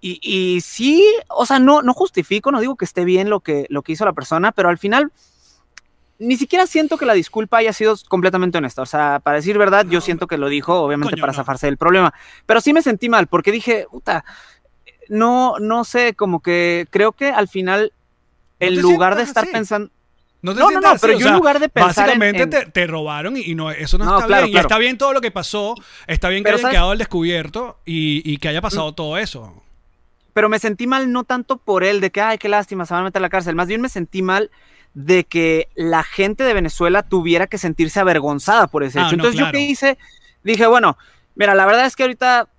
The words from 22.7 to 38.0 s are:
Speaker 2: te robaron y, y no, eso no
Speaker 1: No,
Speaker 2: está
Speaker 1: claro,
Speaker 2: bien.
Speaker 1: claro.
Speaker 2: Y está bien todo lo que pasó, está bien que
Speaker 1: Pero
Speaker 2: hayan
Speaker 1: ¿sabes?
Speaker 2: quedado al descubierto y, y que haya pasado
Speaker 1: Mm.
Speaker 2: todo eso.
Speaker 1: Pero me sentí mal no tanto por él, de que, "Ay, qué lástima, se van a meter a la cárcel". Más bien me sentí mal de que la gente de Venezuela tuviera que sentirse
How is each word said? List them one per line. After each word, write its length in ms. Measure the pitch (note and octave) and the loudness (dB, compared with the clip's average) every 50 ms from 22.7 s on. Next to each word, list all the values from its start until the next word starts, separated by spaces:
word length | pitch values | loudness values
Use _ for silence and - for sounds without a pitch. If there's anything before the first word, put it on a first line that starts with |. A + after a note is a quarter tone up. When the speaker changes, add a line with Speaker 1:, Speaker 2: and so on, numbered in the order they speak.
Speaker 2:
te 160 | - F3+ F3 E3+ | -4 -4 -4 -2
robaron 500 | D#3 D#3+ D#3 D3+ D3 D3 D3+ F#3 B3+ C4+ | -4 -6 -6 -6 -8 -6 -6 -6 -8 -8
y, 40 | |
y 140 | G#3+ E3 E3+ | -8 -8 -8
no, 160 | D#3+ D#3 D#3 | -6 -6 -8
eso 260 | D3+ C#3+ D#3 D3 - - | -8 -8 -2 0 2 2
no 80 | G#3 | 2
Speaker 1:
No, 100 | - F#3+ G3 | 4 2 2
Speaker 2:
está 100 | G#3 A3 | 2 4
Speaker 1:
claro, 160 | G3+ G3+ F3+ | 2 2 2
Speaker 2:
bien. 80 | A3+ G3+ | 2 2
Speaker 1:
claro. 100 | G#3 F3+ | 0 2
Speaker 2:
Y 40 | - | 2
está 100 | G#3+ A3 | 2 2
bien 200 | A#3 B3 C4 A3+ | 0 0 0 0
todo 160 | C4+ C#4 C4+ | -2 0 0
lo 80 | C4+ | 0
que 100 | B3 A#3 | -2 -4
pasó, 440 | F3+ F#3+ E3+ - - G#3 G3+ G#3 A#3+ - - - - - - - | -6 -6 -10 -6 -6 -6 -6 -6 -8 -10 -14 -20 -20 -20 -10 -6
está 220 | E3 - - F3+ | -4 -2 -2 -2
bien 140 | F#3 G3 G3+ | -2 0 0
que 40 | G#3 | 0
Speaker 1:
Pero 80 | G#3 | 0
Speaker 2:
hayan 60 | A3+ A#3+ | 2 0
Speaker 1:
¿sabes? 120 | B3+ C4 | 0 2
Speaker 2:
quedado 160 | F#3 F3 F#3 | 2 2 2
al 60 | G3 G#3 | 0 -2
descubierto 840 | A3 - - F3+ E3 E3+ F3 E3+ D#3+ D3+ D3+ A3 B3 A#3+ - _ _ | -4 -4 -4 -4 -2 -2 -2 -4 -6 -8 -10 -10 -10 -10 -14 _ _
y, 360 | - E3 E3 D#3 D#3 D3 D3 E3 D#3 | -8 -6 -4 -2 -2 -2 -4 -4 -6
y 80 | D3 C#3+ | -8 -6
que 120 | - D#3+ | -6 -6
haya 120 | D3+ D#3+ | -6 -4
pasado 300 | F#3+ G#3+ F#3 F3+ D#3+ D3+ | -6 -4 -6 -4 -6 -6
Speaker 1:
Mm. 40 | D3+ | -8
Speaker 2:
todo 220 | - E3 D3+ D3+ F3+ | -8 -8 -6 -6 -6
eso. 360 | A3 F#3+ - C3+ A2+ G2+ E2+ - _ _ - _ _ _ _ _ _ _ _ _ _ _ _ | -6 -8 -10 -14 -18 -18 -20 -20 _ _ -20 _ _ _ _ _ _ _ _ _ _ _ _
Speaker 1:
Pero 160 | G#3+ G#3 G#3+ | 0 0 2
me 100 | A3 G#3+ | 0 0
sentí 280 | - A3+ G#3 F3+ A#3+ A#3+ | -2 -4 -6 -4 -4 -2
mal 240 | C4 C4+ C4+ B3+ | -2 -2 -2 -2
no 120 | A#3+ B3 A#3+ | -2 -4 -4
tanto 340 | _ B3+ B3 A#3 _ C4+ B3 | _ -6 -6 -4 _ -6 -6
por 260 | _ - G3+ F#3 F3+ | _ -2 0 0 2
él, 180 | F#3+ G#3 G3+ | 2 0 0
de 80 | F#3+ F#3+ | -2 -2
que, 80 | _ G3+ | _ 0
"Ay, 160 | G3+ A3 A3 G#3 | 0 0 -2 -2
qué 120 | - G#3 | -2 0
lástima, 360 | G3+ G#3 G3+ - G3+ F#3+ F3 | 0 0 0 -2 -8 -10 -8
se 80 | E3 F3+ | -4 -4
van 80 | F3 | -4
a 40 | F#3 | -4
meter 140 | F#3+ F#3 G3 | -2 -4 -4
a 40 | F#3+ | -4
la 60 | F3 | -2
cárcel". 260 | E3+ F#3+ F3 F3 E3 | -2 -2 -2 -2 -2
Más 120 | E3 F3+ F3 | -2 -2 -2
bien 140 | G#3 A3+ | -2 -4
me 80 | A#3+ C4 | -4 -6
sentí 320 | - G#3 F3 - - F#3+ | -6 -8 -10 -8 -6 -6
mal 280 | F#3 F#3 F#3 G3 G#3+ G4+ _ _ _ _ _ _ _ _ _ | -2 0 0 0 -2 -4 _ _ _ _ _ _ _ _ _
de 280 | C#3+ C#3 D3 F#3 F#3 E3+ | -16 -2 2 2 2 2
que 460 | _ - E3+ E3 D#3+ D#3+ D#3+ D#3+ - - | _ -2 -2 0 2 0 0 -2 -4 -8
la 280 | - E3+ E3 E3 D#3+ D#3 | -6 -4 0 0 0 -2
gente 400 | - - - G3 G3 G#3+ - C4 | -2 -4 -2 -2 -2 -2 -2 0
de 100 | C4 A#3 | 0 0
Venezuela 500 | G3+ F3 D#3 - - F3 E3+ F3 G3+ G#3 | 0 -2 -2 -2 -2 0 2 2 0 0
tuviera 440 | - - F#3+ E3 E3+ E3+ E3+ F3+ F#3+ | 0 -2 -2 0 2 0 0 0 -2
que 100 | - G3+ | -4 -6
sentirse 420 | - F3 D#3 - E3+ D#3 - G3+ | -6 -6 -2 -2 -2 -2 0 0